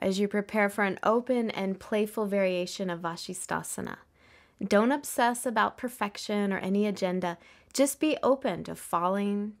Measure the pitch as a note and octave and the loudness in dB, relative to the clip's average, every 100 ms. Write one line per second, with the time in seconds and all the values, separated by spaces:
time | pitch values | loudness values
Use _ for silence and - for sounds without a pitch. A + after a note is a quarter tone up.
0 | G3 F#3+ G#3 G#3 G3+ A3 G3+ G3+ G3+ - | 0 2 2 0 0 2 2 2 0 0
1 | - A#3 A#3+ B3 A3+ - F#3+ F#3+ - G#3+ | 2 2 2 0 0 -2 -2 -4 -2 0
2 | G#3+ A3+ G#3 G3 F#3+ F3+ F3+ - F#3+ E3+ | 0 -2 0 2 2 0 -2 -4 -4 -4
3 | F3 E3+ - F3+ - E3 E3 - - G1+ | -4 -6 -10 -8 -4 -4 -4 -8 -8 -10
4 | - _ _ - _ - G3 G#3 A#3 D4 | -16 _ _ -20 _ -8 2 4 6 2
5 | C#4+ - A#3+ A#3+ C4 A3 G3+ - B3 - | -2 0 2 2 -2 0 0 0 -8 -4
6 | G#3 - - G#3 G3+ F#3 F#3+ G3+ G#3 G3+ | -6 -6 -4 0 0 0 0 2 2 0
7 | F#3 F3+ F3+ E3+ - - _ - C#4 - | -2 0 -2 -4 -12 -20 _ 2 2 2
8 | D#4 C#4 A#3+ C4+ - E3 E3 E3+ - E3+ | 0 2 2 2 0 -4 -6 -10 -2 0
9 | F3+ G3 G3+ G3+ G#3 G#3 | 2 2 0 0 -4 -8